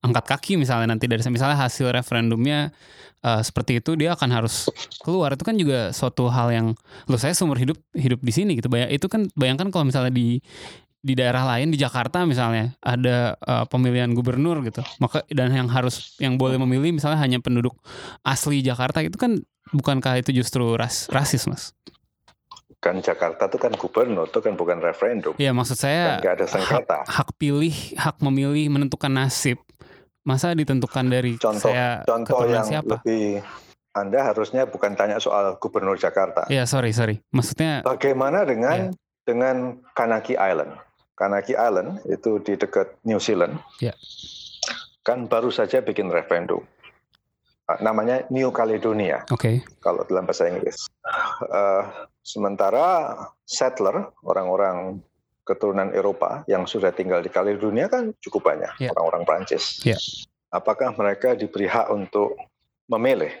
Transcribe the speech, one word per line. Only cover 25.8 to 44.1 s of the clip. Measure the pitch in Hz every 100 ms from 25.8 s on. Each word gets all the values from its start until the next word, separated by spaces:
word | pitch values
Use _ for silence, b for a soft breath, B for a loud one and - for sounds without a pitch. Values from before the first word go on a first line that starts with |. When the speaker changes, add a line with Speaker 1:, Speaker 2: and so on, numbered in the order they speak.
Speaker 1:
saya | 139 156 170 117
Speaker 2:
Kan | 87
nggak | 87
ada | 92
sengketa. | 101 95 139 - 78 69
Speaker 1:
hak, |
hak | - 143 -
pilih, | 147 143 160 147 - -
hak | 160 -
memilih, | 143 135 139 147 151
menentukan | 143 143 - 143
nasib. | 135 135 - 139 120 _ _ B B B _ -
Masa | 131 175 170
ditentukan | 151 135 120 139 127
dari | 127 123 117
Speaker 2:
Contoh, | 113 107 104
Speaker 1:
saya | 123 123 120
Speaker 2:
contoh | - 117 113
Speaker 1:
keturunan | 127 120 117
Speaker 2:
yang | 110
Speaker 1:
siapa? | 151 110 113
Speaker 2:
lebih, | - 113 104 101 - B B _ _
Anda | 101 101 120 135
harusnya | 107 107 127 131
bukan | - 104 101
tanya | 101 104
soal | - 101 98 92
gubernur | - - 95 95
Jakarta. | 90 98 95 - -
Speaker 1:
Iya, | 135 123
sorry, | 139 120 110
sorry. | 113 110 _
Maksudnya | 135 120 - 160 143 127
Speaker 2:
Bagaimana | 127 139 131 135 175
dengan, | 180 117 123 175 190
Speaker 1:
Iya. | 185 _ _
Speaker 2:
dengan | - 120 127 131 127 123 -
Kanaki | - 117 110 -
Island? | - 98 85 73 71 - _ _
Kanaki | - 98 101 98
Island | 131 - 92 107 196 -
itu | - 117 107
di | 104 98
dekat | 101 - 95 - 113
New | 107
Zealand. | - 98 87 76 - -
Speaker 1:
Iya. | 120 - -